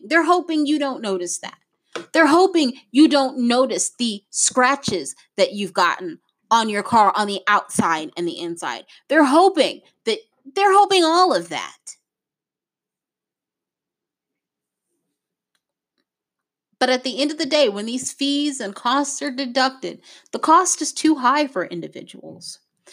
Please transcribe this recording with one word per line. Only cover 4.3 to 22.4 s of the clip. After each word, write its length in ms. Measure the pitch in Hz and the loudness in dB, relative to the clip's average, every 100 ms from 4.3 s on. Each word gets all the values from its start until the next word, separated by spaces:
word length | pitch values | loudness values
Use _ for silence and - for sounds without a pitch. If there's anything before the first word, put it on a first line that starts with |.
| - - 262 247 269 - 185 139 - _ - | -4 -2 2 2 0 -4 -6 -8 -14 _ -2
that 160 | 269 | -2
you've 220 | 208 185 | -2 -6
gotten 460 | 196 175 - 180 - _ _ - | 0 0 0 -8 -14 _ _ 0
on 200 | 226 226 | 0 0
your 140 | 208 | -4
car 280 | 196 233 196 202 | 0 4 4 2
on 100 | 202 | -2
the 140 | 196 - | -4 0
outside 640 | 208 - - 185 160 156 - | -2 0 -2 0 -2 -6 -8
and 100 | 175 | -8
the 140 | - | -8
inside. 460 | 170 170 143 120 - - - | -10 -10 -10 -10 -14 -20 0
They're 160 | 311 277 | 2 4
hoping 560 | 311 381 381 185 - _ _ - | 6 4 4 0 -4 _ _ -6
that, 140 | 220 - _ 269 392 | -6 -8 _ -10 0
they're 180 | 403 | 4
hoping 300 | 415 392 381 | 4 4 4
all 300 | 320 349 370 | 2 2 2
of 160 | 190 170 | 0 -4
that. 260 | 143 76 - - - _ _ _ _ _ _ _ _ _ _ _ _ _ _ _ _ _ _ _ _ _ _ _ _ _ _ _ _ _ 349 _ _ _ _ _ _ _ _ _ _ _ _ _ _ _ _ _ - | -10 -10 -16 -20 -20 _ _ _ _ _ _ _ _ _ _ _ _ _ _ _ _ _ _ _ _ _ _ _ _ _ _ _ _ _ _ _ _ _ _ _ _ _ _ _ _ _ _ _ _ _ _ _ -2
But 100 | 254 | 0
at 140 | 254 | 0
the 180 | 262 233 | -2 -4
end 80 | 294 | -4
of 80 | 311 | -4
the 80 | 277 | 0
day, 220 | 302 240 | 2 2
when 180 | 202 220 | 0 -6
these 280 | 254 - | -6 -8
fees 480 | - 277 285 294 262 | -4 -2 -2 -4 -6
and 120 | 202 | -10
costs 480 | 196 240 277 277 - | -6 -2 0 -2 -6
are 100 | 285 | -8
deducted, 720 | 254 262 262 262 262 170 - - - _ | -6 -4 -2 -2 -4 -12 -14 -20 -20 _
the 80 | 226 | -4
cost 420 | - 330 359 - | 4 4 4 -2
is 120 | 302 | -6
too 220 | - 311 294 | 0 0 2
high 320 | 247 294 285 | 2 2 0
for 180 | 202 165 | -4 -6
individuals. 920 | 175 156 - 170 - 156 170 | -8 -12 -14 -20 -20 -20 -18